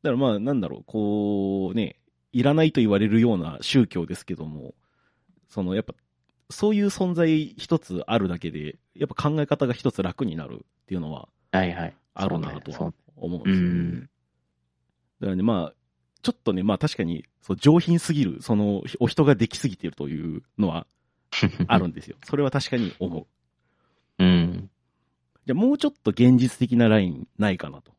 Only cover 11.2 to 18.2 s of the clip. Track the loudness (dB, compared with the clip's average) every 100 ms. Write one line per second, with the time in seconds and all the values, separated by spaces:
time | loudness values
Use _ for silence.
11.2 | -16 _ _ -2 -2 -4 -10 -12 _ -6
12.2 | -4 -4 -6 -10 -14 -8 -8 -10 _ _
13.2 | -10 -6 0 2 2 0 -2 -6 -12 _
14.2 | _ _ _ _ _ _ _ _ _ _
15.2 | -4 0 0 0 -4 _ _ _ _ _
16.2 | -6 -4 -2 0 0 0 -2 -2 -4 -4
17.2 | -10 _ _ 2 6 4 4 0 0 0